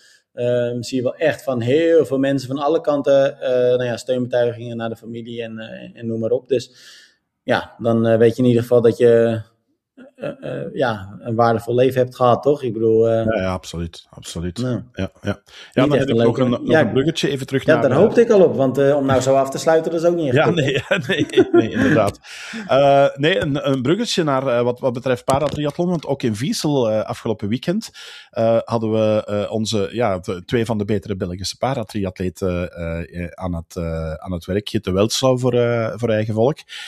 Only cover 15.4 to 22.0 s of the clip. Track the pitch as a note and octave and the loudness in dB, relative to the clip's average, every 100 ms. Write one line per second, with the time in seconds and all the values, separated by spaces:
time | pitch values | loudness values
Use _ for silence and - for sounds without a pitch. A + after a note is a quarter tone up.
15.4 | _ - - - C3+ C3+ C3+ A2+ A#2 B2+ | _ -20 -4 0 2 2 2 2 2 2
16.4 | B2+ A#2+ A#2+ D#3 A#2+ A#2 C#3+ D#3+ D#3 C#3+ | 0 0 2 2 4 2 0 -2 -4 -4
17.4 | C3 C3+ - B2 B2 C3 G#3 B3 A#3 G#3 | -4 -2 2 2 4 4 4 4 4 6
18.4 | D#3+ A#2 C3+ C3+ C#3 C#3+ C3+ C3 B2+ C3+ | 6 4 0 2 2 2 2 2 4 2
19.4 | C3+ D#3+ D#3+ D#3+ E3 E3 E3+ F3 D3 B2+ | 2 -2 2 2 2 0 0 0 2 2
20.4 | D#3 E3+ C#3+ C#3 - G3 C3 E3+ - - | 2 2 0 -2 -2 -2 0 -2 2 2
21.4 | F#4+ F4 G#3 F#3+ C4+ D#3 | 4 4 2 0 2 4